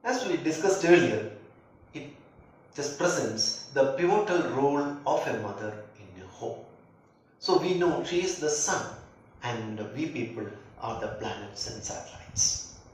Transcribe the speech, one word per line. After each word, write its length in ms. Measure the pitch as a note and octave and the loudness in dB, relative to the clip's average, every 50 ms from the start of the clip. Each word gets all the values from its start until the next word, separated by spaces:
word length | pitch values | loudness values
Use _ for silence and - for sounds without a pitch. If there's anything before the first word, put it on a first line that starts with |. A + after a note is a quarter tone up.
| - | 0
As 220 | A#3+ C4 C4 B3 | 0 -2 0 0
we 120 | F#3+ E3+ | 0 -2
discussed 460 | C#3+ C#3+ D#3+ D#3 - - G3 F#3 - F3 | 0 0 0 0 2 4 4 4 4 8
earlier, 460 | E3+ F3 D#3+ C3+ A#2 A2 A2 - - - - - - - - - - - - - - - | 8 8 8 8 4 2 0 -4 -6 -10 -14 -18 -20 -20 -20 -20 -20 -20 -20 -20 -16 -14
it 160 | - - - - - - - - - - - - - - - - | -14 -14 -14 -18 -20 -20 -20 -20 -20 -20 -20 -20 -20 -20 -14 -10
just 240 | - C#3+ C#3+ - | -8 -6 -6 -2
presents 680 | - - - - - A2+ A2 A2 A2+ - - - - - - C3+ | 2 2 2 4 2 0 -2 0 0 0 0 -2 -4 -10 -2 4
the 180 | C#3 C3+ C3+ - | 4 4 4 4
pivotal 560 | - E3+ F3 G#3 G#3+ - - F3+ E3+ D3 B2+ | 2 4 4 6 4 4 4 2 2 2 2
role 460 | A#2 C3 C#3 C#3+ C#3+ C#3+ C#3+ C#3+ C#3+ - - | 0 2 2 4 4 2 0 -2 -4 -4 0
of 220 | C3 D3+ A#2+ - | 0 0 0 0
a 120 | B2 A2+ A2 | -2 -2 -4
mother 420 | G#2 G2+ G2 G#2 G#2+ G#2+ G#2 - - - - - | -4 -6 -8 -6 -8 -8 -8 -10 -14 -16 -20 -20
in 240 | F#2+ F#2 F#2 F#2 F#2 | -20 -20 -18 -18 -18
a 40 | |
home. 300 | F#2 - - A#2+ - - - - - - - - - - _ _ _ _ _ _ _ _ | -18 -14 -8 -8 -8 -8 -8 -14 -20 -20 -20 -20 -20 -20 _ _ _ _ _ _ _ _
So 220 | _ - - F3+ D3+ | _ 0 4 4 4
we 160 | D#3 F3+ F#3 | 4 2 2
know 280 | E3+ F3 E3+ D3 C#3 - | 4 4 2 2 0 -2
she 200 | - F3 F3 F#3 | 0 0 0 0
is 160 | F#3 - - | 0 -2 -2
the 100 | D3+ D3+ | -2 -2
sun 460 | D3 D3 - - - - - - - - - - - - - - - - - | 0 0 0 0 0 -2 -2 -6 -10 -14 -18 -20 -20 -20 -20 -20 -20 -10 -6
and 360 | A#2+ A#2 A2+ A2+ A2 G#2+ G#2+ G#2+ - - | -6 -6 -4 -6 -8 -8 -8 -8 -8 -4
we 120 | C#3 D#3+ | -4 -4
people 400 | D#3 - B2 A2 - - A2 G#2 G2 - - - - - - | -4 -2 -4 -6 -4 -6 -8 -8 -8 -10 -14 -18 -20 -14 -8
are 180 | A2+ A2+ A2 - | -8 -6 -6 -6
the 100 | - - - - | -6 -6 -6 -8
planets 500 | A2 G#2+ G#2 G2+ G2+ G#2 - - - - | -8 -8 -8 -8 -10 -12 -10 -10 -10 -8
and 140 | - A2 - | -8 -10 -10
satellites. 960 | - - - - - - - - - - - - - - - - - - - - - | -10 -10 -10 -12 -14 -16 -18 -18 -8 -2 0 2 2 0 -2 -8 -14 -18 -20 -20 -20